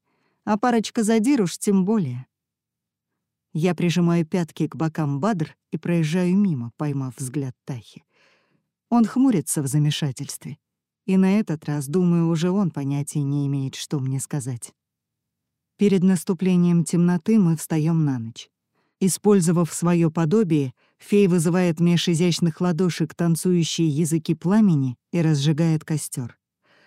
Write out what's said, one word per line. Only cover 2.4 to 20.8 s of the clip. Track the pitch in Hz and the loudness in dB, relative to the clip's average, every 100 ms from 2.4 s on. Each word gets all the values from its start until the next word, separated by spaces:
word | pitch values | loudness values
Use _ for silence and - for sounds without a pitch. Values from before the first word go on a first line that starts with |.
| _ _ _ _ _ _ _ _ _ _ _ | _ _ _ _ _ _ _ _ _ _ _
Я | 160 175 | -2 -2
прижимаю | 170 175 165 170 170 | 0 0 2 2 2
пятки | 160 190 165 - 156 | 0 -2 -4 -4 -6
к | - | -4
бокам | 160 156 151 139 | -6 -2 -4 -2
Бадр | 196 208 156 - _ | -2 -2 -6 -10 _
и | 160 | -10
проезжаю | 180 170 156 175 180 | -2 -2 0 0 0
мимо, | 185 202 143 117 - | 2 0 -2 -6 -8
поймав | 151 139 131 123 | -6 -4 -6 -8
взгляд | 131 127 135 - - | -8 -6 -8 -10 -14
Тахи. | 127 104 - _ _ _ _ _ _ _ _ _ | -14 -14 -20 _ _ _ _ _ _ _ _ _
Он | 240 | 2
хмурится | 220 - 269 214 135 - | 2 2 2 2 0 -4
в | 131 | 0
замешательстве. | 143 151 147 143 123 135 - 160 - _ _ _ _ | 2 2 0 -4 -6 -12 -12 -14 -16 _ _ _ _
И | - 190 | 0 2
на | 190 202 | 4 2
этот | 220 156 - | 0 -6 -4
раз, | 147 135 | -6 -2
думаю, | 165 180 170 165 | 0 2 2 2
уже | 165 180 | 0 0
он | 190 190 | 0 -2
понятия | - 139 143 139 156 | -2 -4 -4 -4 -4
не | 139 143 139 | -2 -2 -2
имеет, | 139 135 | -2 -4
что | - - 151 | -8 -8 -6
мне | 131 135 | -4 -6
сказать. | - 151 131 123 - _ _ _ _ _ _ _ _ _ _ _ | -6 -8 -6 -10 -12 _ _ _ _ _ _ _ _ _ _ _
Перед | 202 190 | 2 4
наступлением | 185 185 - 185 185 180 175 170 | 2 2 -2 -4 0 2 2 2
темноты | 160 175 175 175 - 220 | 0 0 2 0 2 2
мы | 175 165 | 4 0
встаем | - 160 151 165 | -2 -2 0 0
на | 147 127 | 0 -2
ночь. | 113 117 - _ _ _ _ _ | -6 -12 -20 _ _ _ _ _
Использовав | 190 - 202 202 170 170 170 | -2 0 2 4 4 2 0
свое | - 170 175 170 | -2 0 2 2
подобие, | 160 165 208 202 156 135 - | 0 0 0 2 0 -2 -8